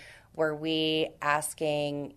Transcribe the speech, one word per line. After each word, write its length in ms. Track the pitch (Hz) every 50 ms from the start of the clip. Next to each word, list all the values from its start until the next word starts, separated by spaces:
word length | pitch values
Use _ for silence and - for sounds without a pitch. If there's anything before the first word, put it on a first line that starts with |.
| - - - - - - -
were 200 | - 160 156 151
we 560 | 147 156 160 160 156 160 156 156 156 160 - - -
asking 960 | - 147 147 151 147 - - - 160 151 147 147 147 147 143 143 143 - -